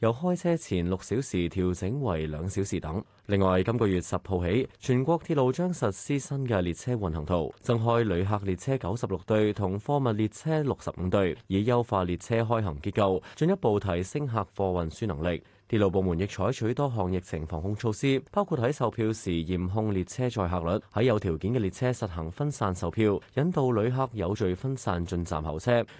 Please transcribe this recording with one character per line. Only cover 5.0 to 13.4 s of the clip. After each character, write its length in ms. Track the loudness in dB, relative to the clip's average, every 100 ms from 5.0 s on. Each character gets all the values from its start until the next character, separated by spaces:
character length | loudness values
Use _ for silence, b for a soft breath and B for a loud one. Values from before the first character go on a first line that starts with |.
國 160 | 2 0
鐵 160 | 0 2
路 160 | 2
將 200 | 2 -2
實 200 | 0 -2
施 260 | -2 -2 -4
新 300 | -2 -4 0
嘅 120 | 2
列 120 | 0
車 200 | -2 -4
運 180 | -2 0
行 120 | -2
圖， 300 | 0 0 0 -4
增 180 | -2 0
開 240 | 4 2
旅 220 | 4 2
客 140 | 2 0
列 180 | -2 -2
車 200 | -2 -2
九 200 | -2 -4
十 100 | -4
六 100 | -4
對 280 | 0 2 2
同 260 | 2 -2 -2
貨 260 | 0 0
物 80 | 2
列 140 | 2 0
車 380 | -2 -2 0
六 120 | 0 -2
十 100 | -6 -4
五 100 | 0
對， 300 | 2 2 -2 -2
以 160 | 0
優 180 | 2 2
化 220 | 2 0
列 140 | 0 -2
車 240 | -2 0
開 200 | 2 0
行 160 | -2 -4
結 100 | -2
構， 320 | 2 4 2 B
進 120 | -2